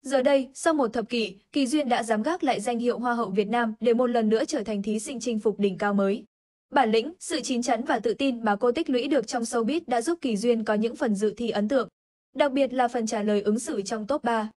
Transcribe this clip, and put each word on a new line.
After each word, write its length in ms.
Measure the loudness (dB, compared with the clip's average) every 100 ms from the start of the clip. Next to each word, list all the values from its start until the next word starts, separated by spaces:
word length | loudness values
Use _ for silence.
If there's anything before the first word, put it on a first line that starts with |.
Giờ 200 | 0 2
đây, 260 | 4 4 2
sau 200 | -2 0
một 180 | 2 0
thập 160 | 0 -2
kỷ, 280 | -2 -2 -6 _
Kỳ 140 | -2 2
Duyên 220 | 2 2
đã 140 | 0
dám 200 | 0 0
gác 220 | 0 0
lại 160 | 0 0
danh 180 | -2 0
hiệu 200 | 0 0
Hoa 160 | -2
hậu 160 | -2 0
Việt 180 | 0 0
Nam 260 | 0 0 0
để 140 | 2
một 120 | 2 2
lần 220 | 2 2
nữa 160 | 2
trở 200 | 0 -2
thành 180 | -4 -4
thí 160 | -2 -4
sinh 220 | -4 -6
chinh 180 | -4 0
phục 200 | -2 0
đỉnh 200 | 0 0
cao 160 | 0
mới. 300 | 2 2 0 -6 _ _ _ _
Bản 200 | 2 4
lĩnh, 220 | 2 0 -12
sự 220 | -6 -6
chín 220 | -2 -2
chắn 220 | 0 -2
và 140 | 0 0
tự 160 | 0
tin 300 | 0 -2 0
mà 120 | -2 2
cô 160 | 0
tích 180 | 0 0
lũy 180 | -2 0
được 180 | 0 0
trong 160 | -4
showbiz 380 | -2 -2 0 -2 0
đã 160 | -2
giúp 160 | 0 -2
Kỳ 160 | -2 0
Duyên 280 | 2 2
có 100 | 2
những 220 | 0 0 -2
phần 180 | -2
dự 200 | 0 0 -2
thi 140 | -4
ấn 180 | -2 2
tượng, 200 | 0 0 _ _ _ _
đặc 180 | 0 0
biệt 200 | 2 0
là 160 | 2 0
phần 180 | 0 -2
trả 160 | -2
lời 200 | 0 0
ứng 160 | 2 -2
xử 240 | -2 -6
trong 240 | -4 -6 -4
top 180 | -2
ba. 260 | 0 -2 -4 _